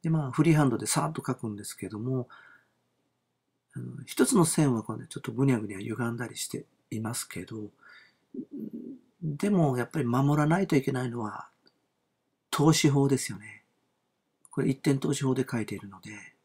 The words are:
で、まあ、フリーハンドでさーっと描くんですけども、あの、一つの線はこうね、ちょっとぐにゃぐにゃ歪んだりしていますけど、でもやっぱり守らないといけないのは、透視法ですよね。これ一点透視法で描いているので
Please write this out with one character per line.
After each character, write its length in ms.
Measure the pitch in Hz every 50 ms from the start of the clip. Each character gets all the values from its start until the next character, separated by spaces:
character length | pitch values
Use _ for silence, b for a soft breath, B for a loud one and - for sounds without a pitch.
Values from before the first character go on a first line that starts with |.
で、 80 | - 165
ま 180 | 160 160 143
あ、 40 | 131
フ 120 | 123 - 151
リ 80 | 170
ー 40 | 160
ハ 80 | 151 147
ン 60 | 131
ド 80 | 120
で 80 | 107 107
さ 180 | - - 151 143
ー 20 | 151
っ 40 | 160
と 80 | -
描 140 | - - 127
く 120 | - -
ん 80 | 110 104
で 80 | 101 104
す 120 | - -
け 120 | - 101
ど 120 | 92 107 104
も、 280 | 113 127 131 131 120 B B B B B B B B B B B _ _ _ _ _ _ _ _ _ _ _ _ _ _ _ _ _ _ _
あ 60 | 127
の、 60 | 123 123 123 127 127
一 200 | - - - 254
つ 80 | - 269
の 120 | 196 165
線 280 | 160 - - 156 139 120
は 100 | 110 107
こ 120 | - 107
う 20 | 120
ね、 60 | 120 -
ち 80 | -
ょ 20 | -
っ 20 |
と 100 | - -
ぐ 140 | 110 120 135
に 80 | 139 127
ゃ 60 | 110
ぐ 80 | 107
に 80 | 98 98
ゃ 40 | 95
歪 320 | 104 113 107 113 120 117
ん 60 | 117
だ 100 | 117 123
り 80 | 113 -
し 120 | - -
て 180 | - - - - _ _ _ _ _
い 100 | - 110
ま 140 | 110 110 120
す 140 | - -
け 180 | - - - 92
ど、 240 | - 110 110 107 104 _ B B B B B B B B B B _ - - - _ 285 277 220 - - 233 240 247 269 - _ _ _ _
で 280 | 170 156 143 147 - 202
も 280 | 208 180 160 139 127
や 80 | 123 120
っ 40 | -
ぱ 100 | - 160
り 60 | 127
守 320 | 120 120 131 139 143 147
ら 80 | 151 151
な 140 | 151 165 185
い 80 | 196
と 80 | 165 165
い 60 | 139
け 100 | - 139
な 140 | 131 127 127
い 40 | 123
の 120 | 120 120
は、 260 | 113 104 98 - - - _ _ _ _ _ _ _ _ _ _ _ _ _ _ _ _ _ _ _ _
透 240 | - - 143 160 156
視 160 | - - 151
法 180 | 135 139 139
で 100 | 139 135
す 140 | 123 - -
よ 60 | 104
ね。 260 | 95 - - - - _ _ _ _ _ _ _ _ _ _ _ _ _ _ _ _ _ -
こ 100 | - 139
れ 60 | 151
一 80 | 160 135
点 240 | - - 147 139 135
透 140 | - - 143
視 100 | - 139
法 120 | 131 127
で 100 | 131 127
描 160 | - - 120
い 40 | 107
て 100 | - 104
い 40 | 95
る 80 | -
の 140 | 101 98 92
で 100 | - 104 107 101 - - _ _